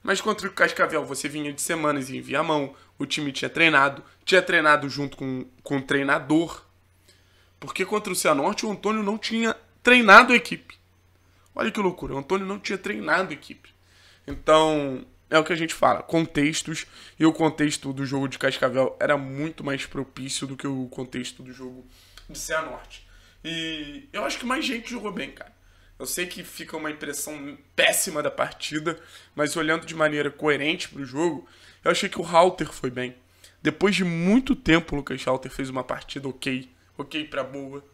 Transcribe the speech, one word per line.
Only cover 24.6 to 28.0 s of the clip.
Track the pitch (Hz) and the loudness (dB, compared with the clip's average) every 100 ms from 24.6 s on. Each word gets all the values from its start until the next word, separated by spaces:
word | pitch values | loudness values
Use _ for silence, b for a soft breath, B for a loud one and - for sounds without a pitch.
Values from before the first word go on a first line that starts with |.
gente | 247 233 - | -4 -6 -8
jogou | 233 208 | -10 -10
bem, | 175 139 | -8 -12
cara. | - - _ b b b _ | -14 -20 _ b b b _
Eu | 131 | -8
sei | - 180 | -6 -8
que | 185 - | -10 -14
fica | - 160 160 | -16 -12 -8
uma | 156 | -8
impressão | 151 147 143 - 151 139 143 _ - | -8 -8 -8 -8 -10 -14 -16 _ 0
péssima | 160 - | 2 2